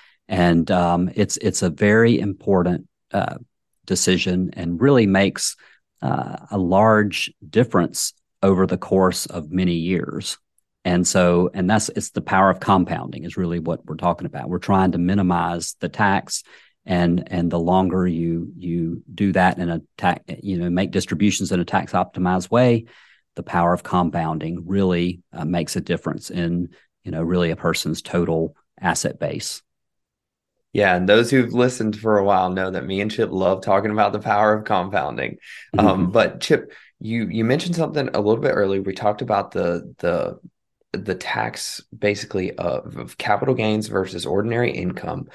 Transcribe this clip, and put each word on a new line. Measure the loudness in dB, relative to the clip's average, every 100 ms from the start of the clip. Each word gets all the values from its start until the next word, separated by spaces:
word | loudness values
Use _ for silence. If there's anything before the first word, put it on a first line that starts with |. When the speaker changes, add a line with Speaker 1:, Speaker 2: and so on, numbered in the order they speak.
| _ _ -6
Speaker 1:
And, | 2 4 4 4
um, | 2 2 2 0 0
it's, | -2 0
it's | -2 0
a | -2
very | 2 4 6 6 4
important, | 0 -4 2 2 2 0 -6 _ _
uh, | -4 -2 -6 -16 _ _ _ -4
decision | 0 2 2 2 0 -2
and | -4 -6 2
really | 4 6 6
makes, | 4 2 0 -6 -8 _ _ _ _
uh, | -4 -2 -4 -12 -6
a | -2
large | 2 4 6 6 2 -2 -8 -10 -2
difference | 0 2 2 0 -2 -6 -8 _ _
over | 2 4 2
the | 0
course | 0 4 4 2 -6
of | -10 -4
many | 0 0 0
years. | 0 -2 -2 -8 -8 -12 _ _ _ _ 0
And | 2 2
so, | 4 4 4 2
and | 0 0
that's, | 0 0
it's | -6 -6
the | -8
power | 0 4 4
of | 4
compounding | 2 2 2 -2 -6 -10
is | -10 -6
really | -4 -4
what | -4 -6 -8
we're | -2
talking | -2 -2 -6
about. | -10 -6
We're | -6
trying | 2 2 4
to | 2
minimize | 0 2 2 0 -2 -4 -8 -8
the | -8
tax, | 0 2 2 -2 -10 -10 -20 _ _ -4
and, | 0 2 0 -2
and | -2 -2
the | -2
longer | 2 2 2 0 0
you, | 0 -2 -4 -6 -10
you | -6 -4 -4 -6 -10
do | -2 0
that | 2 2 0
in | -4
a | -6 -8 -4
ta-, | -2 -2 -8 -12
you | -6 -4
know, | -2
make | -2 0
distributions | -2 -4 0 0 0 -2
in | -2
a | -2
tax | -4 -2
optimized | -2 -2 -2 0 0 0
way, | 2 4 2 -2 -16 _ _ _ -14
the |
power | -6 0 2
of | 0
compounding | 0 0 0 -2 -4 -4 -6 -8 -4
really, | 0 2 2 0 -4 _
uh, | -8 -4
makes | -2 -2 -4
a |
difference | -4 -4 -4 -8 -8
in, | -4 -2 -2 -4 -10 _ _
you | -10
know, | -6
really | -2 0 0
a | -2
person's | -2 -2 -4 -6
total | -4 -2 0 0 -2 -6 _ _
asset | -4 -2 -4 -4
base. | -6 -6 -10 -12 _ _ _ _ _ _ _ _ _ _ _
Speaker 2:
Yeah, | 2 2 4
and | 4
those | 4 6
who've | 4 2
listened | 2 0 0 -4 -2
for | 2 2
a |
while | 4 2 2
know | -2 -4
that | -4 -4
me | -4
and | -4
Chip | -2 -2
love | 0 0 0
talking | 0 0 0
about | 0 0
the | 0
power | 0 2 4
of | 2 0
compounding. | -2 0 -2 -2 -4 -8 -10 -18 -20 -4 2
Um, | 4
Speaker 1:
Mm-hmm. | 4 2
Speaker 2:
but | 2 2 -2
Chip, | 0 0 0 -16 -20 _
you, | -6 -4 -2
you | -2
mentioned | 0 0 -2 -4
something | -2 -2 -2
a | 0
little | 0 2
bit | 0
earlier. | 0 0 0
We | -4
talked | -4 -2 -2
about | -2 -2 -2
the, | -2 -2 -2 -6 -4
the, | -2 0 -4 -8 -18 _ _ _ _
the | -8 -6 -6
tax | -4 -4 -4 -6 -12 -12 -16 -4
basically | -2 -2 -4 -6 -6
of, | -4 -4 -4 -8 -14
of | -14 -10
capital | -2 0 0
gains | 0 0 -2 -2
versus | -4 -4 -6 -4
ordinary | -2 0 0 -2
income. | -2 -6 -6 -8 -8 -12